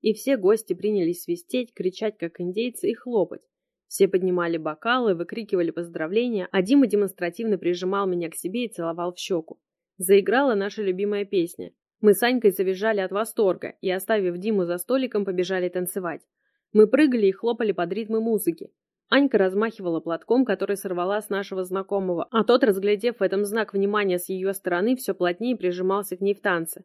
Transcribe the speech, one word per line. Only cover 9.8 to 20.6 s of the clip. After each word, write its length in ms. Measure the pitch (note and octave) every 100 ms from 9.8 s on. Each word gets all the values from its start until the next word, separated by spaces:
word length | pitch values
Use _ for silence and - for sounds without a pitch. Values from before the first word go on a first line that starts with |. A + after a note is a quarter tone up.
| _ _
Заиграла 580 | F3+ G3+ G3 A#3 C#4 G#3+
наша 260 | G3+ G#3
любимая 420 | G3+ F#3 G3+ G3+
песня. 480 | G3+ G3 E3+ - E3+ _ _ _
Мы 120 | G#3+
с 80 | G3
Анькой 280 | A#3+ B3+ A3+
завизжали 480 | F#3 F#3 F#3 A3 G#3+
от 120 | F#3
восторга 640 | G3 A3+ - G3+ F3 - -
и, 80 | F#3+
оставив 480 | F#3 - A3 F#3 F3
Диму 280 | G3+ G#3 E3+
за 140 | F3
столиком, 440 | - C4 B3+ G#3+
побежали 460 | G3+ F3+ F3+ F#3+ F3+
танцевать. 520 | F3+ F3+ - F3+ D3+ _ _ _ _ _
Мы 140 | G#3 G#3+
прыгали 400 | C4 D4+ B3 G3+
и 40 |
хлопали 400 | F#3+ A3+ A#3+ A3
под 220 | F3+ F3
ритмы 260 | F#3+ G#3+ A3
музыки. 500 | A3+ G#3+ - E3 - _ _ _ _
Анька 300 | B3+ C#4+ G#3+
размахивала 640 | F#3+ F#3+ A3 G#3+ F3+ E3
платком, 420 | D#3+ E3 - A#3+
который 320 | B3+ F#3+